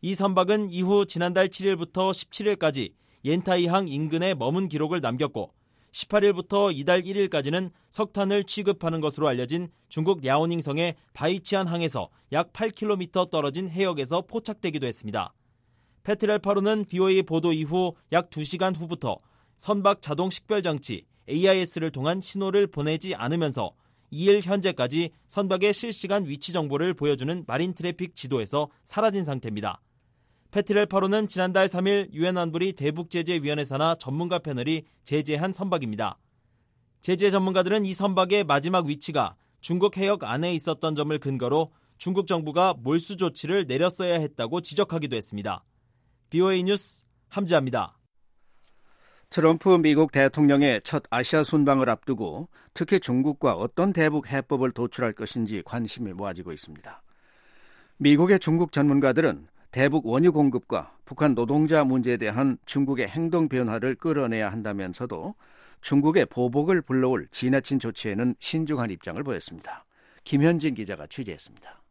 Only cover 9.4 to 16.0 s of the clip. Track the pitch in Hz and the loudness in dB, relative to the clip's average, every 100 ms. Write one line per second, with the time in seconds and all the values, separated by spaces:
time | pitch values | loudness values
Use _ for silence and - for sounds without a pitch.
9.4 | 123 160 175 _ _ - 160 185 131 139 | -2 -4 -6 _ _ -4 0 0 2 2
10.4 | 165 170 151 143 170 - _ - 151 190 | 2 -2 -4 -2 -2 -4 _ -4 -2 -2
11.4 | - 196 185 170 165 127 90 _ _ 147 | -2 -2 -2 -2 -2 -4 -8 _ _ -4
12.4 | 175 - 226 220 214 202 180 185 180 160 | -4 -4 -6 -4 -2 -2 -2 -2 0 0
13.4 | 143 143 185 165 190 160 131 170 185 226 | -2 -4 -6 -2 -2 -2 -2 -2 -4 -8
14.4 | 220 214 185 151 131 110 107 104 95 _ | -8 -6 -6 -4 -6 -6 -6 -6 -6 _
15.4 | _ _ _ _ _ _ | _ _ _ _ _ _